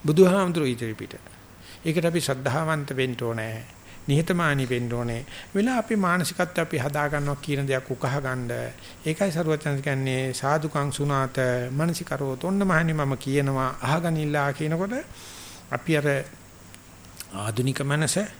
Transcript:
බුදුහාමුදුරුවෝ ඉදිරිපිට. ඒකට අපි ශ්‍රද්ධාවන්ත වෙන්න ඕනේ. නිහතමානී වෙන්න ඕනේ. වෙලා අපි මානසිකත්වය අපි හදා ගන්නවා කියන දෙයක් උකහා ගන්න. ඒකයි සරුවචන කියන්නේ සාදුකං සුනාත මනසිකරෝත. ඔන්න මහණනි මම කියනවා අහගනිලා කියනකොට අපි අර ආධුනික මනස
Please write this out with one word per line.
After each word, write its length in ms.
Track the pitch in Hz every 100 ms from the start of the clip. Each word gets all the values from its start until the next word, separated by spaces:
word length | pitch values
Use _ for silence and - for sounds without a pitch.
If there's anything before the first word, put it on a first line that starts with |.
බුදුහාමුදුරුවෝ 720 | 147 151 185 190 185 165 143
ඉදිරිපිට. 420 | 120 117 107 98 - - - - - - -
ඒකට 240 | 165 160
අපි 160 | 170 165
ශ්‍රද්ධාවන්ත 680 | - 131 135 131 160 156 143
වෙන්න 240 | 131 131 117
ඕනේ. 440 | 117 113 110 110 117 - - -
නිහතමානී 640 | - 143 165 180 165 139 127
වෙන්න 240 | 123 120
ඕනේ. 300 | 120 120 117 135 - -
වෙලා 300 | 196 226 254
අපි 180 | 220 220
මානසිකත්වය 640 | 185 180 170 - 175 -
අපි 180 | 160 151
හදා 300 | 135 147 147
ගන්නවා 300 | 147 143 139
කියන 280 | - 139 139
දෙයක් 240 | 131 131
උකහා 300 | 127 127 139
ගන්න. 300 | 135 127 123 120 120 - - -
ඒකයි 280 | - 156 202
සරුවචන 500 | 160 160 151 156 139
කියන්නේ 520 | 139 135 135 131 131
සාදුකං 580 | 127 135 156 151 147 143
සුනාත 440 | - 143 139 131 135 127 123 123
මනසිකරෝත. 760 | 135 165 165 170 135 139 131
ඔන්න 160 | 170 196
මහණනි 340 | 196 160 165
මම 220 | 156 139 135
කියනවා 540 | 135 139 139 135 131 135
අහගනිලා 720 | 123 156 170 160 151 147 143
කියනකොට 420 | 139 156 165 196 247 - - - - - - -
අපි 240 | 127 -
අර 120 | 151 147 143 - - - - - - - - - - - 95
ආධුනික 440 | 104 110 127 131
මනස 340 | 139 147 156 - 208